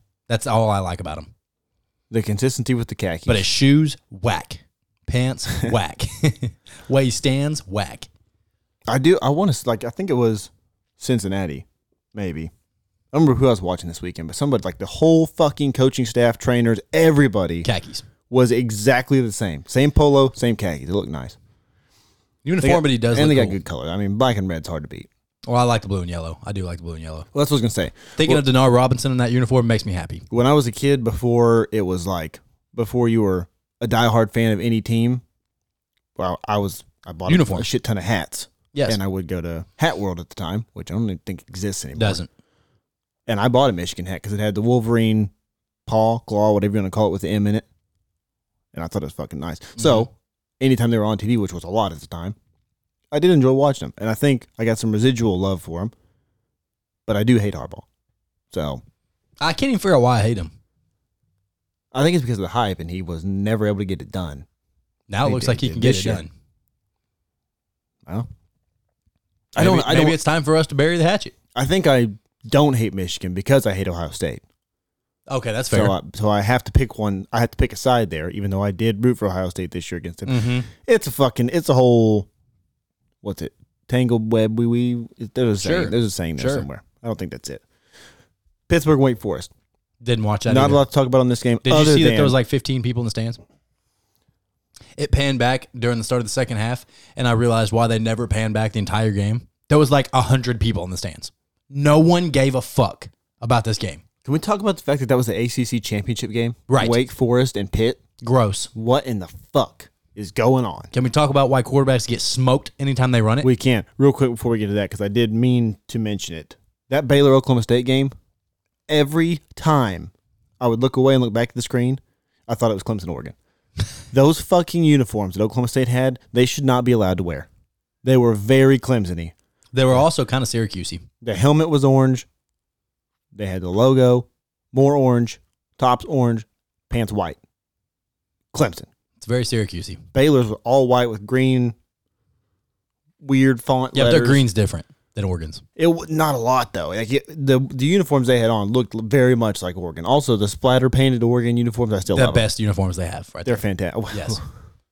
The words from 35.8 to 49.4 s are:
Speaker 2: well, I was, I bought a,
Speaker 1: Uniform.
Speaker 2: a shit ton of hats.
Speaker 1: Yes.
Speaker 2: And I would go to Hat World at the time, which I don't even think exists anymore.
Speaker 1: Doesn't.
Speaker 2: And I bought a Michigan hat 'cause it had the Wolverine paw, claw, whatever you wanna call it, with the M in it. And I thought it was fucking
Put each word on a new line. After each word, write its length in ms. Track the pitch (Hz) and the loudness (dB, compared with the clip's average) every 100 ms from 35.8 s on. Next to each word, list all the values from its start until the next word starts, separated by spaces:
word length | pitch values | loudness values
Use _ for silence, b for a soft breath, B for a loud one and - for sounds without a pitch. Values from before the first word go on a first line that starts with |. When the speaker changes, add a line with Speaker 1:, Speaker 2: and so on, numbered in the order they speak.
| _ _ _ - | _ _ _ -6
Speaker 2:
well, 220 | 92 87 - | -6 -4 -4
I 120 | 104 | -2
was, 260 | 98 - - _ - | -2 -8 -18 _ -18
I 60 | |
bought 180 | 80 90 | -8 0
a, 20 | |
Speaker 1:
Uniform. 280 | 175 147 92 | 2 2 -2
Speaker 2:
a 40 | |
shit 180 | 113 127 | -4 -4
ton 140 | - 104 | -2 -4
of 60 | |
hats. 440 | 87 104 - - - _ _ | -2 -4 -4 -12 -16 _ _
Speaker 1:
Yes. 200 | 143 120 | -6 -2
Speaker 2:
And 80 | 107 | -2
I 40 | 95 | -4
would 200 | 95 87 | -6 -6
go 140 | 90 | -8
to 260 | 85 85 95 - | -8 -10 -10 -4
Hat 220 | 160 107 | -2 -2
World 200 | 101 87 | -6 -6
at 80 | 85 | -10
the 40 | - | -10
time, 300 | 85 104 113 | -6 -6 -8
which 180 | - - | -14 -10
I 40 | |
don't 100 | 95 | -6
even 140 | 113 87 - | -4 -6 -10
think 180 | 87 - | -14 -14
exists 360 | 90 101 92 | -8 -8 -8
anymore. 140 | 71 71 | -10 -4
Speaker 1:
Doesn't. 300 | 107 85 82 _ _ _ _ _ _ _ _ _ - | -4 -4 -8 _ _ _ _ _ _ _ _ _ -6
Speaker 2:
And 120 | 104 | -2
I 80 | 120 | 2
bought 220 | 123 135 | 2 2
a 20 | |
Michigan 340 | 90 87 - 90 | 0 -6 -10 -8
hat 160 | 95 | -8
'cause 100 | 101 | -8
it 80 | 104 | -4
had 140 | 107 | -4
the 80 | 101 | -2
Wolverine 680 | 113 123 110 117 110 110 101 _ _ _ _ _ - | 0 0 2 0 2 0 -2 _ _ _ _ _ -4
paw, 320 | 110 110 117 | 0 0 0
claw, 320 | - 104 107 | -4 0 2
whatever 200 | 104 104 104 | 2 0 -2
you 60 | |
wanna 80 | 95 | -2
call 180 | 110 104 | 0 -2
it, 20 | |
with 120 | 95 | -2
the 60 | 95 | -2
M 180 | 104 104 | -2 0
in 80 | 107 | -2
it. 100 | - _ _ _ _ _ _ _ _ _ _ | -4 _ _ _ _ _ _ _ _ _ _
And 80 | - | -12
I 40 | 82 | -8
thought 140 | 101 | -8
it 40 | 71 | -8
was 60 | |
fucking 260 | - 71 73 | -10 -12 -10